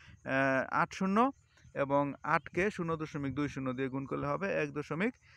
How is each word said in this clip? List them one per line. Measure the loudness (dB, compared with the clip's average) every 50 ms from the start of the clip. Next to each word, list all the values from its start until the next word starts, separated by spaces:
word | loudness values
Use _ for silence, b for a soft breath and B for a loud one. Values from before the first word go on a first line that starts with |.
| B B B B -4
এ, | 0 2 4 4 4 4 2 0 0
আট | 2 0 0 0 0
শূন্য, | 0 0 2 4 4 4 4 2 -4 -14 b b b b b -2
এবং | -2 0 2 4 2 2 2 -2 -4 -2
আটকে | 0 0 0 0 -2 -2 0 0 0
শূন্য | 0 -2 -2 -2 -2
দশমিক | -2 -4 -4 -4 -4 -4 -2 -2
দুই | 0 -2 -2
শূন্য | -2 -4 -4 -4 -2
দিয়ে | -2 -2 -2
গুণ | -2 -4 -4
করলে | -4 -4 -2 -2 0
হবে | -2 0 0 0 0
এক | 0 0 0 -2
দশমিক | -4 -4 -4 -2 0 0 -2 -2 _ b b b